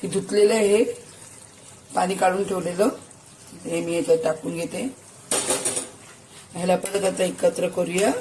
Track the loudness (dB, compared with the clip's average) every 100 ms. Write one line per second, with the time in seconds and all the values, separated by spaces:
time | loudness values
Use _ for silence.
0 | -4 -4 0 4 6 6 4 4 4 -2
1 | -12 -20 -20 -20 -20 -20 -20 -20 -6 -2
2 | 0 2 2 2 -2 -2 -4 0 0 0
3 | -14 -20 -20 -20 -20 -16 -6 -6 -2 -2
4 | 2 2 2 -2 -6 -6 -6 -6 -8 -8
5 | -20 -20 -6 -4 -2 -4 -2 -6 -8 -16
6 | -20 -20 -20 -20 -14 -6 0 0 0 -2
7 | -2 0 -2 0 0 0 -4 -2 -2 0
8 | 0 0